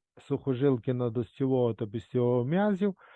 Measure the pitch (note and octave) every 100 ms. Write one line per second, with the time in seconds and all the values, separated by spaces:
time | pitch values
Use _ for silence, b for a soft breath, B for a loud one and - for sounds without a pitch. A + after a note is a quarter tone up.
0 | _ - - C#3 - B2 C#3+ B2 C3+ B2
1 | B2 A#2 A2+ - C3+ C3 A#2+ G#2 G#2+ A2
2 | - B2 A#2+ B2 B2 F3+ G#3+ F#3 G3+ F3+
3 | B